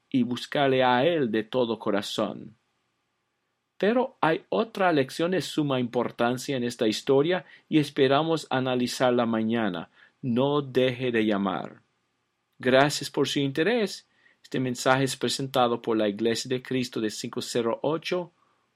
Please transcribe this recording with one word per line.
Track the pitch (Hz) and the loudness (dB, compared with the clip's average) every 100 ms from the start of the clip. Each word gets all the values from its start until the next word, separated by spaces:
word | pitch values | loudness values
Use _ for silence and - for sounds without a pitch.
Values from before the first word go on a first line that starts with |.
| _ | _
y | 131 | 0
buscarle | 120 120 - 147 139 131 | 0 -2 -4 0 2 4
a | 127 123 156 | 4 4 2
él | 165 123 | 2 0
de | 110 | -2
todo | 107 127 117 110 | -2 -2 -2 -2
corazón. | 113 101 - - 101 60 - - _ _ _ _ _ _ _ _ _ _ _ - | -2 -2 -4 -4 -4 -6 -16 -20 _ _ _ _ _ _ _ _ _ _ _ -2
Pero | 196 247 - - | 0 2 0 0
hay | 156 165 - | 0 0 -2
otra | 196 226 202 180 | -2 -2 0 2
lección | 151 131 - 170 | 2 0 -2 -2
de | 185 | -2
suma | - - 147 131 | -4 -2 0 0
importancia | 120 123 113 - 120 127 - 131 | 0 -2 -2 0 0 0 -4 -4
en | |
esta | 120 - 113 | -4 0 0
historia | 107 - 135 156 180 - - - | 0 2 2 4 -2 -6 -18 0
y | 156 | 0
esperamos | 143 - 131 139 165 160 - | 2 2 4 4 2 -2 0
analizarla | 131 127 127 123 - 127 123 117 | -2 0 0 -2 2 2 4 2
mañana. | 113 110 117 104 85 95 _ _ _ | 0 0 0 -2 -4 -10 _ _ _
No | 135 117 139 147 | -4 0 2 0
deje | 135 127 127 123 127 | 0 0 0 0 -2
de | 117 107 | 0 2
llamar. | 98 98 80 52 - _ _ _ _ _ _ _ - | 2 0 -2 -8 -14 _ _ _ _ _ _ _ -6
Gracias | 123 131 143 - 143 | 2 4 4 0 -6
por | - 135 | -2 -2
su | 143 | 0
interés. | 139 139 170 240 196 - _ _ _ _ | -2 -2 0 0 -2 -8 _ _ _ _
Este | - 135 | -8 -4
mensaje | 127 123 135 131 | -4 0 2 4
es | 135 - | 2 -2
presentado | 120 - 135 135 120 117 | -4 -4 -2 0 2 0
por | 120 110 | -2 0
la | 107 | 0
Iglesia | 101 113 113 123 | 0 0 0 -4
de | 127 | -6
Cristo | - 131 120 123 | -4 -4 -4 -4
de | 107 | -4
cinco | - 120 120 | -6 -10 -8
cero | - 123 113 113 | -4 -2 -2 -2
ocho | 139 160 - 180 170 _ _ _ _ | -2 -4 -4 -6 -6 _ _ _ _